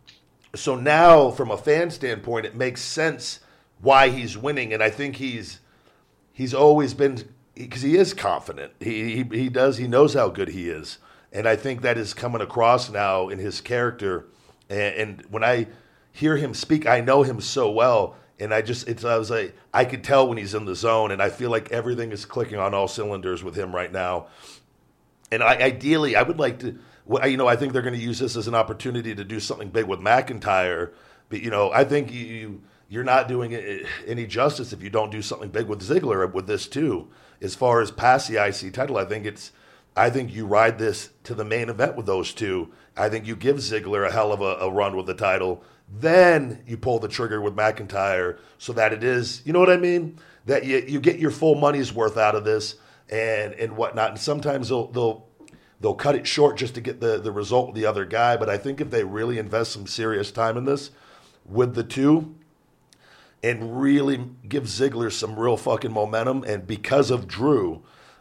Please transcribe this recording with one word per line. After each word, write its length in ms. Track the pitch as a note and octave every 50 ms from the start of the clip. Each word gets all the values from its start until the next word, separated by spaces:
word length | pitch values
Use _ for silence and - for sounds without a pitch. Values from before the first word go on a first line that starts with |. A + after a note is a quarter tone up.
| _ - - _ _ _ _ _ _ _ -
So 220 | - - D3 C3
now, 540 | B2 A#2+ D3 D3+ D#3+ E3+ F3 E3+ - C#3 B2+
from 200 | - - C3+ A2+
a 60 | G#2+
fan 340 | G2 - D3+ D3 D#3+ F3 E3+
standpoint, 540 | D#3+ - C#3+ B2+ A2+ G#2 G2+ A#2 A#2 A2+ G#2+
it 100 | G#2+ -
makes 280 | A#2 B2+ B2+ B2+ - -
sense 580 | - - D#3+ D#3+ D#3+ C#3+ B2+ - - - - _ _ _ _ _ _ _ -
why 300 | - B2 C3+ C3+ C#3 C3
he's 260 | B2 C3 A#2+ G#2+ F#2
winning, 380 | G#2 A2+ C#3+ D3 C#3 B2 A2 A2
and 80 | G#2+ A2
I 80 | A2
think 260 | G#2 - C#3+ C#3 A#2+
he's, 440 | G#2+ C3 C3 A#2+ A2+ G2 - - - _ _ _ _ _ _ _ _ _ _ _ _ _ _
he's 220 | _ - C3 B2+ B2+
always 400 | C3+ D3 D3+ D3+ D3+ D3 B2 -
been, 320 | - C#3+ C#3 C3 A#2 G#2+ - - _ _ _ -
'cause 240 | - B2 B2 A#2+ B2+
he 160 | B2+ C#3 D#3
is 160 | F#3 F#3+ - -
confident. 640 | - - G2+ F2 D2 - - D#2+ C#2+ C#2+ C#2 - -
He, 440 | - A2 A2+ A2 A2 A2+ A2+ B2+ B2+
he, 160 | A#2+ A2 A2+
he 100 | C3 C3
does, 300 | B2 B2+ B2+ C#3 C3 G#2+
he 100 | B2+ A#2
knows 240 | A#2 C3 D3 D3+ -
how 160 | C#3 A#2 G2
good 220 | F#2 G2 F#2+ F2
he 180 | E2+ F#2 F2 E2+
is, 300 | D#2+ D#2 D#2 - - - _ - - _ _ _ -
and 160 | G2+ G#2+ A2+
I 80 | A2
think 240 | G#2 - C3+ C3 A#2+
that 160 | A#2+ B2 A#2+
is 160 | A2+ A2 G2 -
coming 300 | - - B2 A#2+ A2+ G#2
across 480 | - - A#2+ A2+ A#2 B2 B2+ B2+ -
now 400 | A2 G2+ G#2 G2 F#2+ F#2+ F#2 F#2+
in 80 | G2+ F#2
his 240 | F#2+ G#2 F2+ - -
character. 640 | - A#2+ A#2+ A#2+ A#2+ A#2+ A#2+ G#2 G2 F#2 E2 - - _ _ _ _ _ _ _ -
And, 260 | G2 G2+ G#2 G2+ -
and 300 | F2 A2 G#2 G2+ - - -
when 120 | G#2 A2 A2
I 260 | A#2 B2+ A#2+ A2+ G#2+ - - _ _ _ _ _ _
hear 260 | _ - D3 D#3 D#3
him 160 | C#3 D3 C3 A2
speak, 340 | - - - D#3+ D3+ D#3
I 140 | A#2 B2 B2
know 220 | A#2 B2 C3 C#3+ C#3+
him 180 | B2+ B2 G#2+
so 300 | G2+ - - C3+ B2 G#2+
well, 460 | G#2 A2 A#2 B2+ B2 G#2+ G2 F2 - - _ _ _ -
and 140 | G2 G#2+ G#2+
I 80 | A2
just, 260 | A2 A2 B2 A#2+ -
it's, 200 | - A#2 - A2+
I 100 | A#2+ A#2
was 140 | A2+ A2 G2+
like, 260 | A#2 A2+ G2+ F2 - _ _ _ -
I 140 | - C3
could 180 | B2 B2+ A2+ G2
tell 240 | - C#3 C#3 C3+ B2+
when 80 | A#2
he's 180 | A2+ G2+ F#2+ G2+
in 120 | G#2+ G#2+
the 100 | G2 F#2
zone, 360 | - A2 A#2 A2+ A2+ A2 G#2 G2
and 100 | F#2+ G2
I 80 | G2+
feel 180 | G2+ - B2 A#2+
like 240 | A#2 A2+ A2 - A#2
everything 400 | A#2 A2+ B2 B2 A#2+ A#2 A2+ G#2+
is 140 | G2+ -
clicking 320 | - - B2 A#2 - G#2+ G#2
on 160 | F#2+ G2 G2+
all 140 | G2 G2 F#2+
cylinders 540 | - - G#2+ G#2 G#2 F#2+ F2+ F#2 F#2 E2 F2
with 140 | F#2 D#2+
him 180 | F#2+ G2 F2+ F2+
right 160 | F2+ F2+ F2
now. 360 | F2+ F#2+ F#2 F2+ F2+ F2 E2+ - - - - - - - _ _ _ _ _ _ _ _ _ _ _ _ _ -
And 120 | A2+ A2+ A#2+
I, 120 | A2+ C3
ideally, 600 | - B2+ C3+ B2 - C3 C#3+ D#3 D#3+ D3+ C#3 A2
I 100 | G2+ C3
would 140 | C#3 E3+ D#3+
like 200 | D3 B2+ A2+ -
to, 200 | B2+ A#2+ - - - - _ _ _
well, 220 | - A2+ C3 -
you 100 | C#3 C3+
know, 120 | C3 C3 B2
I 80 | A#2+
think 160 | G#2 C#3 C3+ C3
they're 100 | C3 B2
gonna 140 | B2+ B2
use 240 | A#2+ A#2 A#2+ A2+ A2
this 160 | C3 A#2+ A2
as 100 | A#2+ G#2
an 80 | A2+ A#2
opportunity 580 | A#2 A2 G#2+ G#2+ - - C3 A#2+ A#2+ A2+ A2+ G#2+
to 120 | G2 G2+
do 160 | F#2+ A2+ A2
something 300 | G2+ - - - G#2+ G2+
big 160 | F2 A2+ A2
with 120 | F#2 F#2+ E2+
McIntyre. 920 | F2+ G#2 A#2 C3 C3 - B2+ G#2+ - G#2+ G2 F#2 F#2 F2+ F2 E2 F2 F2 - - _ - _ _ _ -
But, 100 | A2 G#2+
you 100 | A2 A#2
know, 220 | G#2+ G2+ G2+ F#2+ D#2
I 100 | A#2+ C#3
think 300 | A#2 C#3+ D3 C#3+ A2 A#2+
you, 120 | B2 A#2
you, 380 | A2 A2+ A2+ A2 G#2+ G2+ G2+ - _ _ _ _ -
you're 160 | G2+ A2+ B2
not 220 | B2+ B2+ C3+ B2+
doing 240 | A#2+ B2 B2 A#2+ A2+
it 360 | A#2 A#2 F#2+ G2+ G2 F#2 - - - - -
any 180 | - A#2+ A#2+ A#2
justice 480 | G#2 F#2+ A2+ C3 D3 D3 - B2 - G#2+
if 100 | G2 F#2+
you 80 | G2+
don't 200 | G2 A2+ G#2+ G#2
do 100 | A2 G#2+
something 280 | G2+ - - - G#2 G2
big 180 | F#2 G#2+ A2
with 140 | G#2 G#2+ G2+
Ziggler 520 | F#2+ F#2+ C#3 F#3 E3+ C3 G#2 F#2+ F#2 F#2 F#2+
with 140 | F#2 F#2
this 220 | F#2+ G#2 G#2 - -
too. 400 | - C#3 D#3 D3+ G#2+ E2+ D2+ - - _ _ _ _ -
As 160 | - F#2+ -
far 240 | - C3 B2 A#2+ A#2
as 100 | A2+ G2
past 380 | - - - B2 B2+ C#3 C3+ -
the 100 | A2+ G#2+
I 120 | G#2 G2+
C 200 | G2 - - F#2+
title, 280 | F#2 A#2+ C3 C#3 C3 G#2
I 60 | F#2+
think 220 | F#2 G#2 A2 G2+
it's, 240 | G#2+ G2 - - - - _ _ _ _ _ _ _ -
I 140 | - G#2+ B2
think 220 | A#2+ C#3 B2+ - F#2+
you 140 | G#2+ A2
ride 320 | G2 G2+ G#2 A2+ A#2 A2+ G2+
this 320 | A2+ A2 F#2+ - - - _ _ -
to 100 | - A#2+
the 100 | G#2+ G#2+
main 240 | G#2+ A2 A#2+ A#2 A2+
event 280 | A2+ G2+ B2+ D3 -
with 100 | - A2
those 260 | G2 F#2+ F#2+ E2+ - -
two. 400 | - A2+ G2+ F#2 F#2 E2+ E2 - _ _ _ _
I 120 | - G2 G#2+
think 180 | G#2+ A2+ G#2
you 80 | A2 A2+
give 220 | - - C3 C#3+
Ziggler 500 | C#3+ A2+ F#2+ A2 G#2+ G2 F#2+ G#2 G2+ G2+
a 60 | F#2 F2+
hell 200 | A2+ G#2+ G#2+ G#2
of 80 | G2
a, 160 | G2 F#2+ F#2+ E2
a 100 | F2+ F#2+
run 260 | F#2+ G2+ G2+ G2 G2
with 100 | F#2 F2+
the 80 | F#2 F#2
title. 500 | - G#2 G2 F#2 F#2+ F#2 F#2 F#2 F2+ - - _ _ _ - G2
Then 680 | G#2 B2 D#3+ E3 F#3 F3+ F3 E3+ D#3 C#3 B2 G#2+ - -
you 100 | - A#2
pull 240 | G#2+ - C3 A#2+ A2+
the 80 | G#2+ G#2
trigger 320 | - - A#2+ A2 G#2+ G#2+
with 160 | G#2 G#2 G2
McIntyre 800 | G2+ G#2+ A2 G#2+ A2 G#2+ F#2+ G2+ G2 F#2+ G2 F#2+ F#2 F2+ F2+ F2 - - - _ -
so 140 | - - A#2
that 180 | A2+ A2 A2 A2
it 100 | G#2+ A2+
is, 400 | B2+ B2+ B2 A#2+ B2 - - -
you 80 | D3 D#3+
know 80 | F3
what 100 | F3+ F#3
I 60 | F3+
mean? 420 | F3+ F3 F3 F3 F3 E3+ D#3+ D#3+ - - - - _ -
That 180 | A#2 C#3 C3+ -
you, 200 | C3+ C3+ C3 A#2+
you 140 | C3 C#3+ C#3+
get 180 | - E3 - -
your 140 | D#3 D3+ B2+
full 240 | - D#3+ D#3+ D3
money's 360 | C#3+ D3 C#3+ D3 C#3+ C3 - G2+
worth 240 | A#2 A2+ G#2+ G#2
out 200 | A2 A2 G#2 G#2+
of 80 | G#2+ G2+
this 320 | G#2+ G#2+ A2 G#2 - - - _ _ _ _ _ -
and, 440 | G#2+ A2 A2 A2+ A2 G#2 G#2 G2+ -
and 220 | - A2+ A2 G#2+
whatnot. 340 | A2 A2+ - - A2+ A2 G#2+
And 100 | - -
sometimes 480 | - D3+ D3 D3 C#3 D3 C#3 C3+ B2 A2
they'll, 180 | C3 A#2+ A2+
they'll, 400 | - A#2+ B2 A#2+ A2+ A2 - - _ _ - - - - - _ _ _ -
they'll 140 | G#2 G#2+ G2
cut 200 | - - C#3+ C#3+
it 140 | B2 - -
short 280 | - - D3 C#3+ C#3+
just 200 | - C3 A#2 -
to 40 | A#2+
get 200 | A2+ B2 A#2+ -
the, 180 | A#2 A#2 A2 G2+
the 140 | F#2 A2 G2+
result 380 | G#2 G#2 F#2+ A#2 B2 B2+ B2
of 40 | G#2
the 120 | A2 A2
other 180 | G#2+ G#2 G2+ G2
guy. 320 | F#2 G#2+ A2+ A#2 A#2+ A#2+
But 120 | A2+ A2 G#2+
I 80 | G2+
think 240 | G2+ - C#3 C3+ C#3+
if 100 | D3+ C#3+
they 120 | B2 A#2 G#2
really 360 | F#2+ G2 G#2+ A2+ A#2+ B2 A2+
invest 340 | G#2+ G2+ G2+ A2+ A#2 A2+ -
some 160 | G#2+ G2+ F#2+
serious 420 | - - A2+ A2 A2 G2+ G2+ G2+
time 260 | - A#2 A2+ A2+ A2
in 80 | A#2+ B2+
this 260 | C#3 C#3+ C#3+ C#3 - - _ _ - - - _ _ _ _ _
with 300 | - F#2+ A2+ B2 B2 A#2+
the 80 | A#2+ A2+
two 540 | - - C3+ C3+ C#3+ D#3 E3 D#3 - - - _ _ _ _ _ _ _ _ _ _ _ _ _ _ _ _ _ _ _ _ -
and 380 | A#2 A#2+ A2 A2+ A2+ A#2 B2+
really 440 | C3+ C#3 C#3 C#3+ C#3 C#3 C#3 B2 B2 - - - - G2+
give 160 | G2+ C#3+ C3
Ziggler 460 | G#2+ F#2 G2 C3+ C#3 A#2 A#2 A#2+ A2
some 260 | G2+ - A2 G#2 A2
real 200 | G#2+ A2+ B2 A#2
fucking 360 | - - C3+ A#2+ A2 - A#2 A2
momentum, 520 | G#2+ G#2 G#2+ A2 A2 A2+ C3 C3 C3+ -
and 200 | - G#2 G2 F#2
because 460 | F#2 A2 G#2 - - C3+ C#3 C#3 A#2+
of 160 | B2+ A#2+ G2
Drew, 560 | F2 - G2 A#2 D3 D3 A#2+ G2 F2 D#2+ D#2 - _ _ _ _ - _ _